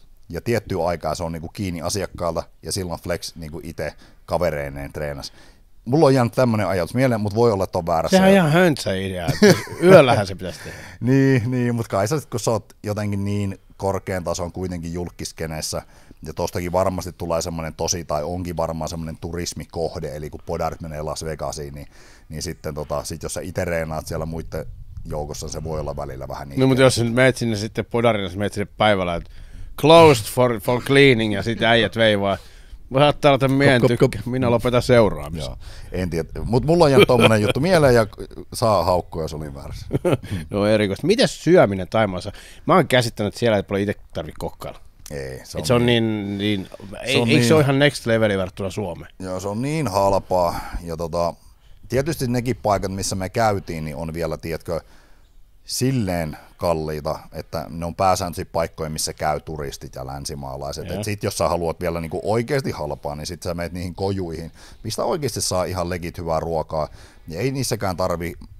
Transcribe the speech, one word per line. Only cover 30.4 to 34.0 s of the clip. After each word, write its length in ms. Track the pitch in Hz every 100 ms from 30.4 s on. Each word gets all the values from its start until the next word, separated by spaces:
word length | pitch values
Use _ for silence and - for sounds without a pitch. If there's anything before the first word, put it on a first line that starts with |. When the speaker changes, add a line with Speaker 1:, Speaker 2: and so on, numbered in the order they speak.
| 123 110
Speaker 2:
for 220 | - 123
cleaning", 500 | 113 139 139 113 110
ja 100 | 98
sit 180 | 110 110
äijät 340 | 113 117 101 113
veivaa. 420 | 110 101 98 92 - - - - -
Mä 100 | 131
saattaa 300 | 143 - 147
olla, 60 | 135
että 120 | 135
mä 160 | 135
en 180 | 143 127
Speaker 1:
Kop, 80 | 127
kop, 100 |
Speaker 2:
tykkää. 220 | 120